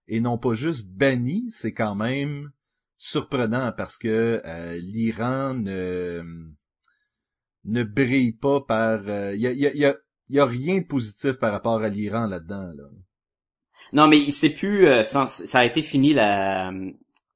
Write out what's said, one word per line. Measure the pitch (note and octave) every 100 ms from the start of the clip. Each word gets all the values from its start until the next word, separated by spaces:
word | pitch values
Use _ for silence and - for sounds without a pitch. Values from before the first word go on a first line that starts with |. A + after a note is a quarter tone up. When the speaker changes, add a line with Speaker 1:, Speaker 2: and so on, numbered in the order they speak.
| _
Speaker 1:
et | A2+
non | A#2+ A#2
pas | C3
juste | A2+ D3+ D3 G2
banni, | F#2+ C#3 B2+ B2 F#3 A#3+
c'est | - A2+
quand | - G#2+
même | G2+ A2+ C3+ C#3+ C#3+ D3 - _ _ _ _
surprenant | - D#3 - C3+ A2+ A#2+ B2
parce | - F#2+ -
que, | A2+ A2 A2+ A2+
euh, | - E2 E2+ E2+
l'Iran | F2+ A2 A2+ F#2+ A#2 C3+ C3+
ne, | C3 G2+ F#2+ F2+ F2+ F2 E2+ E2+ E2 D#2+ D2+ _ _ _ _ _ _ _ _ _ _
ne | - A#2
brille | A2+ G#2 C3 C3+ B2
pas | A2 C#3 C#3
par, | C#3 A2 A2+ A2 G2
euh, | G2+ G2+
y | G2+ A#2
a, |
y | B2+ C#3+
a, |
y | - F#3
a, | - _ _ _
y | C3+
a |
rien | C#3 A#2+ C#3+ F#3+
de | F3
positif | C#3 A2 - C#3 C3
par | A2+
rapport | G2+ A#2 A2+
à | G#2+
l'Iran | G2+ G#2 A2 A2+
là-dedans, | F2+ E2 G2 F#2 D2
là. | C#2+ F#2 - _ _ _ _ _ _ _ -
Speaker 2:
Non, | C#3 D3+
mais | D3+
il | C#3+
s'est | - D#3+
plus... | - G3 G#3 F3
Euh, | B2
cens-, | G#2+ C#3 B2+ - F2
ça | B2+
a |
été | A#2+ D#3
fini | D3+ C#3 C#3
la, | C#3+ G#2 G2+ G2 F#2+ F#2 F#2+ F#2+ - _ _ _